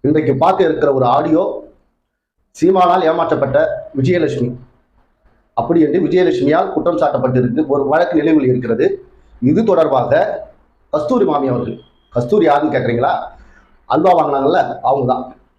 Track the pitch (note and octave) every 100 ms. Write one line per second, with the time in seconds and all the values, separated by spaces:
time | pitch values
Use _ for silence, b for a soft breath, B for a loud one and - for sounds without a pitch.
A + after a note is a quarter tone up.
0 | C#3+ D#3 C3+ C3 E3 F#3+ E3+ D#3 D3 C3
1 | A#2+ C#3 D#3+ D#3 G3+ - - _ _ _
2 | _ _ _ _ _ - E3+ F#3+ F3+ F#3
3 | D#3+ E3 D#3+ D#3 C3 C#3 D#3 - - C#3
4 | C3 F3 D3+ B2+ A#2+ B2 - _ _ _
5 | _ _ _ _ _ - - E3+ D3+ F3
6 | D#3+ F3+ E3+ - C#3+ D#3+ G3 - E3+ D#3
7 | D3+ C#3 B2+ B2 B2 B2+ C#3+ C#3+ C3+ D#3
8 | F3 D#3+ D3+ D#3 B2+ B2+ A#2+ A2+ D#3+ G4
9 | - - _ - B2 E3 A3+ F3+ D3+ C3
10 | A#2 D3 G3 - - _ _ _ _ D3+
11 | D3+ B3+ G3+ D3 C3+ A#2+ - A2+ - _
12 | _ A#2+ A#2+ G#3 E3 C#3+ - B2+ A#2+ A#2
13 | C3+ - - - b b b b _ C#3+
14 | F3+ E3+ D3 C#3 C#3 F3 - - A#2+ C#3
15 | B2 - - - _